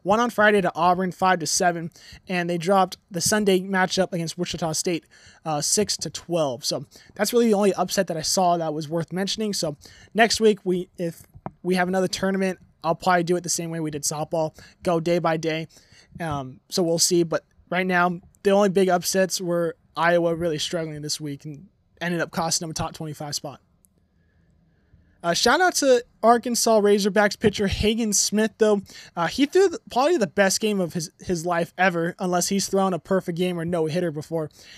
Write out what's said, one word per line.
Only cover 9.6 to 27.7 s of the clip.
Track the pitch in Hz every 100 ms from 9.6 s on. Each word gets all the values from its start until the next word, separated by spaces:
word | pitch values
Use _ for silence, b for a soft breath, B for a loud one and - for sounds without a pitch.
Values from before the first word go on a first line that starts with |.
| 160 143 B B B
next | 196 226 -
week, | 220 214
we, | 185 180 185 -
if | 170 - - - - -
we | 175 185
have | 180
another | 190 185
tournament, | - 190 190 190 180 _ _
I'll | 160 170
probably | 185 180
do | 170 180
it |
the | 170
same | - 170
way | 165
we | 156
did | 147
softball, | - 151 156 165 156 - B B
go | - 170
day | 165 175
by | 165 165
day. | 156 156 160 b b b b -
Um, | 165 143 131 127 -
so | -
we'll | 170 165
see. | - 175
But | 170 156 - _ -
right | 175 185
now, | 180 180 175 - _
the | 196
only | 196 208
big | 180 185
upsets | 180 - 190 185 -
were | 180 175 170 - _ -
Iowa | 165 175 170 165
really | 175 151
struggling | - 175 160 151
this | 147 -
week | 151 139 156
and | 143 185 _ _ -
ended | 170 170
up | 151
costing | - 165 - 165
them |
a | -
top | 160
twenty-five | 156 160 143 147
spot. | 139 151 127 _ _ _ _ _ _ _ _ _ _ _ _ _ _ _ _
Uh, | 170
shout | 170 233 294
out | 359 -
to | 277 247 - _
Arkansas | 220 240 247 233 233 220
Razorbacks | 202 208 202 196 208 -
pitcher | 214 196
Hagen | 196